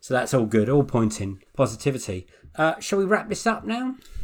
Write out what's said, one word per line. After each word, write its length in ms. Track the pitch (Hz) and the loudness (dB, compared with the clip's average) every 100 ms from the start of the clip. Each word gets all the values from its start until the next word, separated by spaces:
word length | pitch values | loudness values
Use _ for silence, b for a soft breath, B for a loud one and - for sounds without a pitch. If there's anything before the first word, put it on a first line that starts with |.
So 140 | - | -2
that's 180 | 127 120 | -2 2
all 120 | 135 110 | 2 4
good, 220 | 113 107 | 2 4
all 160 | 143 | 2
pointing 580 | 135 123 110 107 98 98 _ | 2 2 2 0 -6 -8 _
positivity. 720 | - 127 113 143 131 - 92 - B B - | -2 0 0 -4 -2 -4 -8 -10 B B 0
Uh, 220 | 156 - | 0 0
shall 180 | - 202 | -2 0
we 60 | |
wrap 240 | 190 208 220 | 2 2 0
this 180 | 190 233 | -4 -2
up 180 | 220 | -2
now? 320 | - 226 254 262 B B | -4 -4 -4 -8 B B